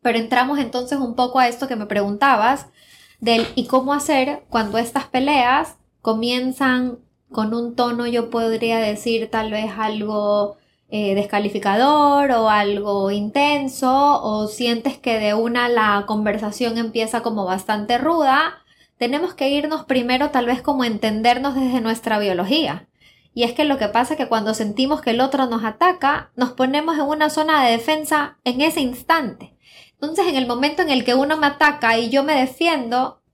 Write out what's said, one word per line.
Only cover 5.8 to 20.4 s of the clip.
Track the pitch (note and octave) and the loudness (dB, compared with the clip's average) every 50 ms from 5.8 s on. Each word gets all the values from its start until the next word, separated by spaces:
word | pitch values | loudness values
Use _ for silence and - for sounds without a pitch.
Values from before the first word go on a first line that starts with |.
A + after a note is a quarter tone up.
| _ _ _ _ | _ _ _ _
comienzan | _ - A3 A3 A3+ A#3+ B3 B3+ B3+ B3+ C4 - C4+ C4+ B3+ B3+ B3+ B3+ A#3+ A#3+ _ _ _ _ _ _ - | _ 0 0 0 0 -2 -2 0 -2 -4 -2 0 0 2 2 2 0 -2 -6 -8 _ _ _ _ _ _ -4
con | - G#3+ G#3+ A3 | -4 -2 -2 -2
un | A#3 A#3+ A#3+ A#3+ | -4 -4 -4 -2
tono, | A#3+ B3 A#3+ A#3+ A#3 A#3+ | -2 0 0 0 -2 -4
yo | A#3+ A#3+ A#3+ A#3 A#3 | -2 -2 -2 -2 -2
podría | - A#3 A3+ A3+ A3+ A3 A#3 A3+ A3+ A3+ | -2 -2 0 0 -2 -2 -2 0 0 0
decir, | A3+ G#3+ G#3 G#3 - B3 A3+ A3+ A3+ A3 | 0 -2 -4 -4 -4 -2 -2 -2 -2 -2
tal | - A3 A3 G#3+ | -4 -4 -4 -2
vez | G#3+ G#3+ A3 A3 F#3+ | -4 -4 -4 -6 -6
algo... | G#3 A3 A3 A3 G#3+ G#3+ G#3+ G#3+ G#3 G#3 G#3 G#3 G#3 G#3 G#3 G3+ _ _ _ _ _ _ _ | -4 -4 -4 -4 -4 -4 -4 -2 -2 0 2 2 2 0 -2 -4 _ _ _ _ _ _ _
Eh, | - G#3+ G#3+ G3+ G3 | -6 -4 -2 0 0
descalificador | G3 G#3 G3+ - G#3 G#3 G3+ G3+ G#3 G3 G3+ G3 G#3+ B3 C#4 D4 D4+ D4 C#4+ C#4+ C#4+ C#4+ C#4 | 0 0 0 -2 -2 -2 0 -4 -2 0 0 2 4 4 4 4 4 4 4 4 4 4 4
o | B3+ A#3 A3 A3 | 2 2 4 4
algo | G#3+ G#3 G#3 G3+ G#3 G3+ G3+ G#3 G3+ G3+ G3 G3 | 4 4 2 2 0 -2 -2 -2 -2 0 0 0
intenso, | G3+ G#3 G#3 G#3+ - C#4 C#4+ D4 D4 C#4+ C#4 C4+ C4 - - B3+ B3+ C4+ C#4+ D4 C#4+ - - | 0 -2 -4 -2 0 0 2 2 2 0 -2 -4 -4 -2 0 2 4 4 4 4 4 2 0
o | G#3+ G#3+ G#3+ G#3+ | -2 -2 -2 -4
sientes | G#3 G#3+ - A#3+ A#3+ A#3 A3+ A3+ C#4 C4 | -4 -4 -4 -2 -2 -2 0 -2 -4 -6
que | - - B3+ A3+ A3 | -4 -4 -2 -2 0
de | G#3+ G#3 G#3 | 0 0 2
una | G#3+ A3+ A#3 A#3 B3 B3 A#3+ | 2 0 0 0 0 2 2
la | A#3+ A#3 G#3+ G#3+ G#3 G3+ G3+ | 2 4 4 4 2 2 0
conversación | G3+ G#3+ G#3+ G#3+ G#3+ - A3 G#3+ G#3 G#3 - B3 A#3 A3+ A#3 | 0 -2 -2 0 -2 -2 -2 -4 -6 -4 -2 -2 -2 -2 -2
empieza | A#3 A3+ A3 A#3 A3 A3 A3+ A#3 A3+ | -4 -4 -2 -4 -4 -2 -2 -4 -4
como | A#3 A3 G#3+ G3 | -2 -4 -2 -2
bastante | F3+ F#3 G3 - - G#3+ G#3+ G#3 G#3 A#3+ A#3+ | -2 -2 -4 -2 -2 -2 -2 0 0 0 0
ruda?". | B3+ D#4 E4+ E4+ D4+ C4+ C4 C#4+ D#4 E4 - - _ _ _ _ _ _ _ | 2 2 2 2 4 4 4 4 2 0 -2 -10 _ _ _ _ _ _ _
Tenemos | _ B3+ A#3+ C4 D4 E4+ F4+ - | _ -4 -2 -2 -2 -2 -4 -4
que | - C#4 C4+ | -2 -2 0
irnos | C#4+ C#4+ D4 D#4 D#4 D#4 D#4 | 0 0 -2 -2 -4 -6 -4
primero | - C4+ B3+ A#3+ A#3+ B3+ B3+ C#4+ D4 | 0 0 0 2 0 0 0 0 0
tal | D4 C4 | 0 0